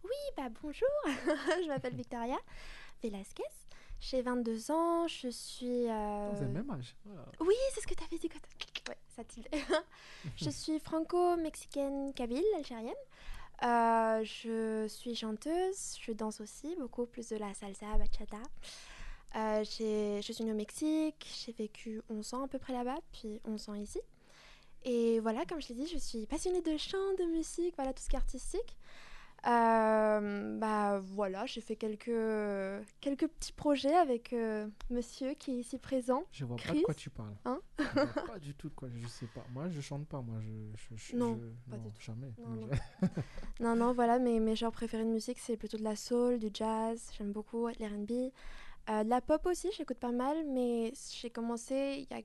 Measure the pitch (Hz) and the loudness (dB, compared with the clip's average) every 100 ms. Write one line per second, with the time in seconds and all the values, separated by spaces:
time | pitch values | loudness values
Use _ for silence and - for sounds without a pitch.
0 | 370 554 571 440 262 226 302 285 494 587 | -6 -6 -4 -4 -6 -6 -8 0 2 2
1 | 539 254 262 302 269 330 339 269 254 247 | 0 0 2 2 4 2 2 -2 -2 -6
2 | 247 240 233 302 - - - - - - | -6 -4 -2 -2 -4 -12 -12 -12 -14 -6
3 | 233 202 196 - 539 - - - - - | -6 -6 -10 -8 -8 -8 -16 -16 -12 -8
4 | - 262 247 247 226 226 226 311 339 339 | -2 0 2 0 0 -2 0 2 4 4
5 | 339 - 254 240 - - 247 247 240 220 | 2 -2 -6 -6 -10 -6 -2 0 2 0
6 | 208 208 208 208 127 139 277 156 123 - | -2 -2 -2 -2 0 -2 -2 -6 -8 -12
7 | 208 190 117 - 330 453 539 480 - - | -16 -14 -14 0 4 4 4 0 -2 -2
8 | 320 330 330 311 - - - - - - | -2 -4 -4 -6 -16 -12 -12 -10 -10 -12
9 | - - 226 - 220 302 277 320 370 - | -14 -14 -12 -12 -4 -4 2 0 0 -18
10 | - - 151 - 311 285 - 311 - 320 | -18 -12 -10 -4 -4 -4 -2 -4 -2 -2
11 | 320 349 349 349 320 - - 285 277 277 | 2 4 4 4 0 -4 -6 -2 -2 0
12 | 277 269 240 247 415 381 277 233 226 480 | -4 -4 -2 2 2 2 -2 -6 -6 -8
13 | 539 - - - - - 240 240 226 226 | -12 -14 -8 -8 -8 0 4 6 8 6
14 | 220 220 214 - 233 226 220 220 220 - | 6 4 0 -4 -2 0 0 0 -2 -4
15 | 247 226 220 214 294 339 381 392 - - | -6 -4 -2 -2 0 2 2 0 -6 -8
16 | - 214 220 214 208 - 294 349 247 - | -6 -2 -2 -4 -10 -10 -6 -4 -4 -2
17 | 240 247 226 220 208 196 202 196 208 214 | -4 -4 -6 -4 -4 -6 -10 -8 6 8
18 | - - 214 208 247 - - - - - | 10 8 2 -6 -8 -8 -10 -12 -14 -12
19 | - - - 220 220 214 214 - 220 214 | -10 -10 -6 -2 2 2 2 -2 0 2
20 | 208 208 208 226 226 214 214 - 311 311 | 2 0 -2 -2 0 0 -2 0 2 4
21 | 311 302 - - - 226 214 - 233 220 | 2 -2 -12 -10 -10 -6 -6 -6 -8 -8
22 | - 220 214 254 269 269 262 247 247 285 | -6 -6 -4 -4 -2 -4 -2 -2 -2 -4
23 | - - 220 214 - 214 - 208 208 - | -8 -10 -8 -8 -4 -6 -4 -6 -4 -6
24 | - - - - - - - - 262 240 | -8 -18 -20 -20 -20 -20 -20 -8 0 4
25 | 233 226 220 220 339 - - 240 302 320 | 6 6 4 0 -2 -4 -6 -6 -2 0
26 | - 233 214 311 370 359 320 302 - 381 | 0 -2 -2 0 2 2 2 0 0 0
27 | 392 381 339 330 320 - 349 - 269 262 | 2 2 2 2 0 0 -2 0 -2 -2
28 | - 269 - 254 - 359 466 - - - | 2 4 4 0 -2 -2 -4 -8 -14 -16
29 | - - - - - 240 226 226 220 220 | -14 -14 -14 -4 4 6 8 8 8 8
30 | 214 214 208 202 214 214 220 214 208 202 | 8 6 4 0 -2 -2 2 4 4 2
31 | 190 196 202 190 254 - - 214 220 214 | 0 0 0 0 -4 -6 -6 -4 -2 -4
32 | - 226 220 214 208 196 190 202 214 - | 0 2 2 2 2 0 -2 -4 -8 -4
33 | 285 277 311 - - - 302 285 262 339 | -2 2 0 0 -10 0 4 6 8 6
34 | 320 240 - 240 226 214 214 214 - 240 | 6 4 0 0 0 0 -4 -6 -2 -2
35 | 240 - 262 302 - 247 240 254 - 262 | -2 -4 -4 -4 -4 -4 -4 -8 0 0
36 | 240 254 359 - - 240 - 302 381 151 | 4 2 2 -6 -4 -4 0 2 4 2
37 | - - - - 247 269 - - 285 - | -6 -10 -10 -6 -4 -4 -6 -2 2 4
38 | 294 294 269 220 143 143 151 - 131 120 | 2 0 -4 -8 -10 -8 -10 -8 -8 -8
39 | 117 - 117 - - 127 170 160 139 143 | -8 -8 -10 -10 -10 -6 -4 -4 -4 -6
40 | 151 143 117 113 110 110 107 104 - 110 | -6 -6 -6 -6 -6 -8 -8 -10 -10 -10
41 | - 120 120 113 117 117 127 113 110 110 | -4 0 2 0 -6 -12 -10 -10 -10 -10
42 | - 113 135 110 165 113 110 135 - - | -8 -8 -8 -10 -8 -6 0 -2 -2 0
43 | 190 - - - - - 233 233 233 247 | 0 0 -4 -6 -6 0 2 4 4 6
44 | 233 240 247 226 220 220 233 226 233 220 | 6 6 6 6 4 4 0 0 -2 0
45 | 226 226 214 247 - 220 208 220 214 208 | 2 2 0 -6 -2 -2 -2 -2 -2 -2
46 | - 240 247 247 214 202 220 220 226 226 | 2 4 4 4 0 0 0 2 0 -2
47 | - - 202 202 208 233 233 - 214 208 | -6 -6 -4 -4 -4 -2 -2 -2 -4 -4
48 | 208 240 254 - - - - - - 214 | 0 0 0 -4 -12 -10 -12 -10 0 2
49 | 214 247 - 302 359 349 349 427 294 254 | 4 4 4 4 4 2 0 -2 -4 -4
50 | 247 240 254 311 302 262 247 233 226 277 | 0 2 2 2 0 2 2 2 0 -4
51 | - - 233 - 233 233 - 269 277 277 | -10 -8 -8 -4 -2 -2 0 0 0 -2
52 | 269 233 | -6 -8